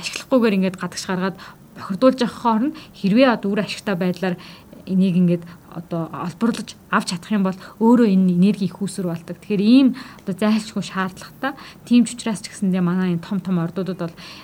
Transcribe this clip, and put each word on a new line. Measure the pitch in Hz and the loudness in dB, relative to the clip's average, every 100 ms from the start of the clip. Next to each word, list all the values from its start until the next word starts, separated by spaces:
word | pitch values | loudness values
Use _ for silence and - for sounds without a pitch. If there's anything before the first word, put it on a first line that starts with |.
ашиглахгүйгээр | - - - 262 226 196 | -8 -10 0 2 4 2
ингээд | 185 185 | 0 -2
гадагш | 180 - - | -8 -8 -6
гаргаад | 180 190 185 - - - - | -4 -4 -6 -16 -20 -20 -14
бохирдуулж | - 190 262 262 233 | -10 2 2 4 -2
явах | - | -2
хооронд | 233 220 285 - - | 0 0 0 -4 -14
хэрвээ | - 196 226 269 220 | -4 2 4 4 2
одоо | 196 | -2
үр | 208 | -4
ашигтай | 190 - 214 | -4 -6 -6
байдлаар | 180 180 180 185 175 - - - - - | -2 -2 -2 -4 -6 -10 -20 -20 -16 -2
энийг | 185 190 | 2 2
ингээд | 175 175 175 - - - 165 | 4 4 2 -4 -20 -16 -16
одоо | - 170 160 | -8 -8 -6
олборлож | 151 170 - 233 - 214 - - | -8 -10 -2 -2 -2 -8 -18 -2
авч | 220 - | -2 0
чадах | 175 - 214 | -6 -4 -2
юм | |
бол | 190 185 - - | -2 -4 -12 0
өөрөө | 226 240 220 | 4 6 6
энэ | 190 185 | 4 4
энерги | 175 196 208 | 4 4 2
их | 185 - | -4 -6
үүсвэр | 196 - 180 | -8 -6 -6
болдог. | 170 - 175 | -8 -10 -14
Тэгэхээр | - 202 | -4 0
ийм | 214 262 262 - - - | 4 6 6 2 -8 -12
одоо | - | -10
зайлшгүй | 185 214 220 - 208 | -2 0 0 -2 -8
шаардлагатай. | - 190 185 - - - 262 - - - | -6 -6 -6 -8 -18 -8 -8 -8 -16 -16
Тийм | - 240 226 | 2 4 4
ч | - | -2
учраас | 226 190 | -6 -6
ч | - | -10
гэсэндээ | - 190 185 | -4 -2 0
манай | 175 185 185 | 0 0 0
энэ | 170 | -2
том | - 196 | -4 -6
том | 190 180 | -2 -2
ордуудад | 165 196 185 185 | -2 -4 -6 -6
бол | 165 - - - | -8 -10 -20 -20